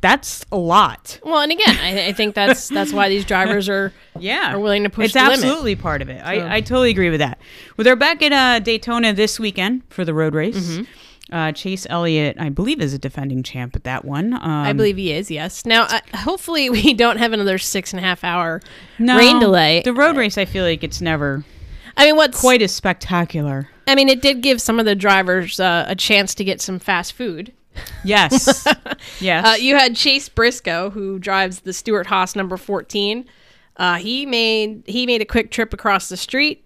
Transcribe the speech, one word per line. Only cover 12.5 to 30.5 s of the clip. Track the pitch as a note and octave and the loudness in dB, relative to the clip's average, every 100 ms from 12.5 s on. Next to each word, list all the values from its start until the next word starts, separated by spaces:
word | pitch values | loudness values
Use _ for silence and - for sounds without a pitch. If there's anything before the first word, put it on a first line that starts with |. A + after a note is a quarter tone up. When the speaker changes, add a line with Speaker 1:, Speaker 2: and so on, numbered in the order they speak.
| C#3 G#3 D4+ | -4 -2 -2
Speaker 1:
is | D3+ C3+ | -2 -4
a | |
defending | C#3 C3+ C#3 B2+ | -8 -8 -6 -6
champ | B2+ B2+ B2 - | -6 -10 -8 -8
at | |
that | - C3 C#3 | -6 -10 -6
one. | C#3+ G3 | -4 -4
Um, | B3 | -4
Speaker 2:
I | E3 D3+ C#3+ | -4 -2 -2
believe | C#3 G#3 F#3+ | 2 0 0
he | F#3+ | -4
is, | D3+ G3+ | -4 -6
yes. | D3+ E3 - A#3 | -8 -8 -8 2
Now, | A3+ | 2
uh, | A3+ A3 - G#3 | 4 -2 -6 -8
hopefully | G#3 F#4 - E4 C4 | -6 -6 -4 -2 0
we | A#3 B3+ | 2 2
<laughs> | A3+ | 4
don't | A#3 G#3+ | 2 4
have | A#3 | 0
another | A3 G3 F#3+ | 0 0 -2
six | - G3+ F3 | -2 -6 -6
and | F#3 | -6
a | |
half | F#3 F3 | -4 -4
hour | F3+ F3 E3+ E3 - - - - | -4 -2 -4 -6 -12 -20 -20 -2
Speaker 1:
No, | A#3 B3+ | 2 6
Speaker 2:
rain | A#3+ D#4 | 6 6
delay. | A3 F#3 D#3 E3 B3 | 6 6 6 4 2
Speaker 1:
the | |
road | A#3+ D4 C#4+ | 2 2 4
race, | A3 G3+ | 0 -2
I | F#3+ | -4
feel | G3 | -2
like | F3+ D#3+ | -2 -2
it's | D#3+ - | -4 -6
never | E3+ D#3+ C#3+ C#3 D3 - - - - - | -4 -2 -2 -4 -8 -18 -18 -18 -12 4
Speaker 2:
I | C#4+ | 6
mean, | D#4 | 6
what's | D4+ - | 4 4
Speaker 1:
quite | B3+ B3 | 4 4
as | G3+ | 2
spectacular. | - G3 F3+ - F3+ E3+ E3 D3 C3+ C3+ _ - | -2 -4 -4 -4 -2 -2 -4 -4 -6 -8 _ 0
Speaker 2:
I | |
mean, | C4+ C4+ | 4 4
it | C4+ | 4
did | C#4 C4+ | 2 2
give | A#3 B3 | 2 0
some | - A3+ | 2 2
of | A3 | 2
the | G3+ | 2
drivers, | G3+ G3 F#3 F#3 F3 - | 4 4 4 0 0 0
uh, | F#3 E3+ - | 2 2 -2
a | F#3+ | -4
chance | - G#3 G3 - | 2 2 2 -4
to | F#3+ | -4
get | F#3 | -4
some | - F#3 | -6 -8
fast | - F3+ F3 | -2 -2 -2
food. | - B3 D#3+ G#3+ _ _ - - - | -8 -8 -8 -12 _ _ -18 -16 -10
Speaker 1:
Yes. | F#3+ G#3 E3 C4 - C4+ - | 0 2 4 4 4 2 2
Speaker 2:
<laughs> | - - C#4+ - - | -2 -4 -14 -14 -6
Speaker 1:
Yes. | F#3 E3 G#3+ | 0 2 4
Speaker 2:
Uh, | A3 | 4
you | B3 C#4 | 4 4
had | B3+ A#3 | 4 2
Chase | D4 C#4 C#4 | 0 0 -2
Briscoe, | - A#3 | 0 0